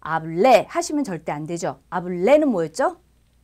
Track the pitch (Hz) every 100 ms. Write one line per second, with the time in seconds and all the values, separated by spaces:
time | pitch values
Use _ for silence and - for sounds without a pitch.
0 | - 160 160 165 240 214 - 330 339 302
1 | 269 170 - 151 156 170 170 131 _ 180
2 | 175 180 190 302 302 196 160 160 302 359
3 | _ _ _ _